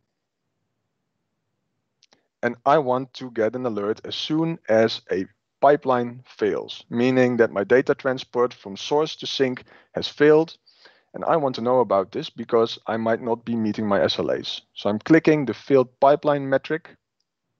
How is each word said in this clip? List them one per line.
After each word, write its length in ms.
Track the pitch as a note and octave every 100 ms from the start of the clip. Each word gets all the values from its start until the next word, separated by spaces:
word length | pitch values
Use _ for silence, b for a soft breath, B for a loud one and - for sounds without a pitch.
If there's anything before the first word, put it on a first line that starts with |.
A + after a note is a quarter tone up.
| _ _ _ _ _ _ _ _ _ _ _ _ _ _ _ _ _ _ _ _ _ _ _ _
And 120 | A#2+ A#2 C3+
I 100 | D3+
want 380 | B2+ B2+ C3
to 160 | - B2+
get 260 | A2+ A2 B2+
an 80 |
alert 380 | B2+ G#2 G2+ A2
as 100 | -
soon 440 | - - D#3 E3 D#3+ -
as 320 | A2 A2 - -
a 140 | F#2 F#2+ _ _ _
pipeline 600 | C#3 D3 C3 B2 A#2+ A#2+ -
fails, 580 | - G#2 C#2 G#1+ - -
meaning 480 | A#2+ B2+ B2+ B2 A#2
that 120 | A2+
my 140 | G2
data 300 | G2 B2 C#3
transport 580 | C#3 C3+ C3 - B2 B2
from 240 | - G2+ G2
source 400 | - D3 D#3 -
to 100 | -
sink 380 | - C3 B2+ b b b
has 120 | - -
failed. 520 | - D3 D#3 E3 - b b b b b
And 100 | -
I 120 | - D#3+
want 180 | C#3
to 80 | A#2+
know 180 | A#2+ B2+
about 320 | G#2 G2 F#2
this 160 | B2 D#3+
because 500 | - A2+ A#2 A2+ - -
I 120 | A2+
might 240 | A2+ A#2
not 240 | B2 A#2 A#2+
be 100 | A#2
meeting 320 | G#2+ G#2 G#2+
my 140 | G2
S 140 | F#2 -
L 120 | D2
As. 300 | B1+ - - -
So 160 | - G2+
I'm 80 | G#2
clicking 480 | - D#3+ D#3+ D3+ B2
the 80 |
failed 340 | - - C3+ B2 _
pipeline 480 | C#3 D3 D3 C#3+ C3+
metric. 480 | C3+ - D#3+ - _ _ _ _ _ _